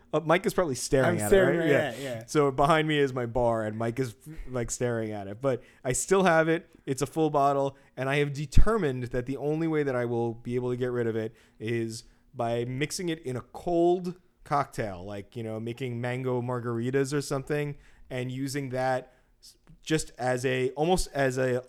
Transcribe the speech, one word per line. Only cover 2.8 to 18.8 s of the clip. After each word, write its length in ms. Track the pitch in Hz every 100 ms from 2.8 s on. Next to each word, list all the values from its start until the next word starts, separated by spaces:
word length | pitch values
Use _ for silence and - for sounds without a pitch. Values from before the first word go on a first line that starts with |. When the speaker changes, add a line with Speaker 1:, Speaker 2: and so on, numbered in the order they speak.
| 156
Speaker 1:
me 100 | 151
is 160 | 139
my 140 | 127 120
bar, 360 | 120 120 113 107
and 120 | 110
Mike 220 | 113 117
is, 160 | 131 - - 156 -
like, 220 | 127 117
staring 400 | - 123 117 110
at 160 | 107 98
it. 120 | 104
But 220 | 135 120 - _ 131
I 80 |
still 300 | 123 - 190
have 240 | 185 160 160
it. 200 | 165 - - -
It's 160 | 135
a 20 | 143
full 240 | 160 156
bottle, 480 | 147 139 139 139 135 _ -
and 140 | 131
I 60 | 143
have 160 | 147
determined 720 | 139 151 - 208 226 151 127 120
that 140 | 127 123
the 100 | 135
only 300 | 147 156 165
way 160 | 156
that 120 | 143 127
I 100 | 120
will 280 | 120 117
be 220 | 113 117 123
able 160 | 123
to 40 | 123
get 140 | 127
rid 140 | 120 117
of 100 | 110
it 200 | 110 - _ _
is 440 | 110 117 113 110 - _ _
by 320 | 127 117 120 120
mixing 440 | 127 151 - 175
it 140 | 160
in 120 | 131 123
a 60 |
cold 720 | - - 175 170 170 180 180 175 _ _
cocktail, 600 | - 147 139 - 110 90 98
like, 300 | 101 101 120
you 80 |
know, 160 | 110 110
making 420 | 117 117 131 117
mango 400 | 123 127 127 123
margaritas 720 | 123 123 117 117 120 139 139
or 80 | 147
something, 540 | 135 139 135 147 147 139 - - -
and 220 | 127 127
using 380 | 127 139 139 139
that 440 | 127